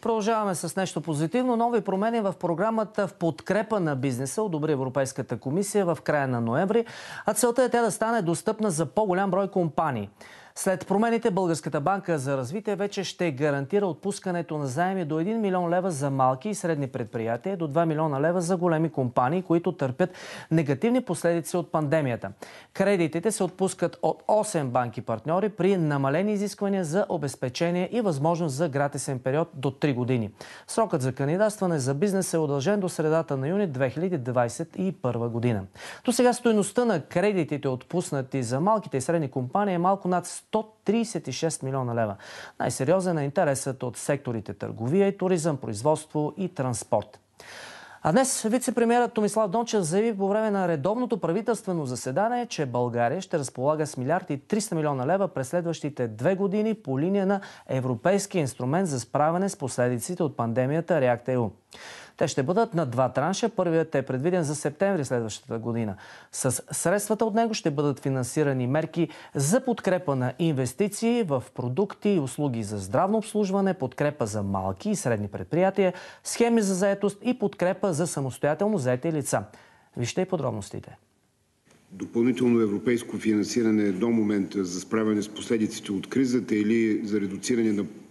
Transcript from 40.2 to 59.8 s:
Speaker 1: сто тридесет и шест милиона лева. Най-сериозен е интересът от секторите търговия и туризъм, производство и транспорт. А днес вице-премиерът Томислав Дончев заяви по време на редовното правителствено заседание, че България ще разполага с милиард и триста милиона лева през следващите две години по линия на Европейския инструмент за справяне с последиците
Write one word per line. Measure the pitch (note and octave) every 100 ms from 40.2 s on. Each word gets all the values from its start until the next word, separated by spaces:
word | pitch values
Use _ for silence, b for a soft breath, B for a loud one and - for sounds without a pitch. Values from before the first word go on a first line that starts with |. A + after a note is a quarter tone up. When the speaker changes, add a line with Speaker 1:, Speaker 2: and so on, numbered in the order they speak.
| E3+
Speaker 1:
сто | - _ G#3+ A3 _
тридесет | - A3 A3+ E3+ -
и |
шест | B2+ D#3+ -
милиона | C3+ C3+ B2
лева. | A#2 A2 G2 B B B -
Най-сериозен | - A#2+ C3+ F#3 F#3 D#3+
е |
интересът | C#3 E3 E3 C3 - B2+
от | B2 -
секторите | - C#3+ - A#2 G#2
търговия | G#2 G#2+ G#2+ A#2 F#3 G3
и | G3
туризъм, | F3+ F#3 D#3+ C#3
производство | - G#2 C3+ D#3 - D3+ D3+ -
и | F#3
транспорт. | - B2+ A#2 - A2 - - _ _ B B B B B B
А | D#3
днес | F#3 C4 -
вице-премиерът | A3 B3+ B3+ A#3 A3+ A#3+ A#3
Томислав | - G#3 G#3+ G#3+
Дончев | A3 A#3 A3
заяви | E3 F#3 A3+ G3+
по | G3
време | G#3 A3
на | G3+ F3+
редовното | D#3+ D#3 A3 B3 G#3+
правителствено | E3 F3 A3 G#3+ - F3 C3+
заседание, | B2 C3 C#3 G#3+ B3 A#3
че | - C#3
България | A#2+ B2 A#2 A#2+ E3
ще | F#3+ E3+
разполага | C3 - C3 D#3 D3
с | -
милиард | B2+ F3 F3+
и | C#3+
триста | - G#3 G#3
милиона | E3+ D3+ C#3 B2+
лева | F#3+ G3
през | - B2+
следващите | F3 E3+ D#3+ D3+ C3+ A#2+
две | G#2+ C#3
години | F#3+ G3+ G#3 G#3+
по | G#3+ - C3
линия | E3 G3+ F#3+
на | G3 G3 B -
Европейския | C3 B2+ A#2+ - G3 - F#3
инструмент | C#3 - B2+ D#3+ F#3+
за | C3
справяне | - C3 D3+ E3+ F#3+
с | -
последиците | C3 -